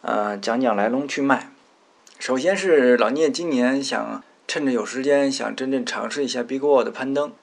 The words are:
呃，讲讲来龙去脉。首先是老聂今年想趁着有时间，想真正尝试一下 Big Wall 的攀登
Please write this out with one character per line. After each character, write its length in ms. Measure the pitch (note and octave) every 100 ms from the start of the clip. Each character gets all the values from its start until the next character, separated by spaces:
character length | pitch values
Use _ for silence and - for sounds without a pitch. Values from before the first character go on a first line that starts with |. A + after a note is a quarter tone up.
呃， 360 | - A2 G#2 G2+
讲 220 | G2+ A2+
讲 140 | C3
来 140 | G2+ G#2+
龙 180 | B2+ C#3+
去 140 | D3
脉。 320 | C#3 C3 - - _ _ _ _ _ -
首 180 | - C3
先 200 | D#3+ G3
是 400 | F#3+ D#3 B2 B2
老 140 | A2
聂 200 | C#3 D#3
今 200 | C#3+ E3+
年 300 | C3+ B2 C3+
想 400 | C3+ A2+ A2+ A2 - _ -
趁 160 | E3+
着 80 | C#3
有 120 | A#2+
时 180 | G#2 B2
间， 280 | C3+ C#3+ C#3
想 240 | C3 A2
真 160 | A2+ C3
正 140 | C3+
尝 260 | A#2+ G#2+ A2+
试 140 | C#3+
一 20 | C3+
下 160 | B2
Big 160 | A#2+ C3
Wall 240 | C#3+ C#3
的 80 | A2+
攀 240 | A2+ B2+
登 180 | C#3 D3 A2+